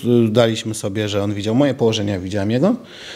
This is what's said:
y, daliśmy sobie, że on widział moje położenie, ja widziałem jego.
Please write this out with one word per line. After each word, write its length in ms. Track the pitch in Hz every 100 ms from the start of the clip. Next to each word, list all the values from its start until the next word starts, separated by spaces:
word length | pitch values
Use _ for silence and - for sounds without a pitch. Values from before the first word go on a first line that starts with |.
| 117 120 113
y, 20 |
daliśmy 460 | 110 117 110 113
sobie, 340 | 104 104 101 107
że 140 | 101
on 120 | 101
widział 200 | 101 101
moje 200 | 117 143
położenie, 380 | - 117 110 101
ja 80 | 95
widziałem 300 | 92 104 101
jego. 260 | 123 185 240 - - -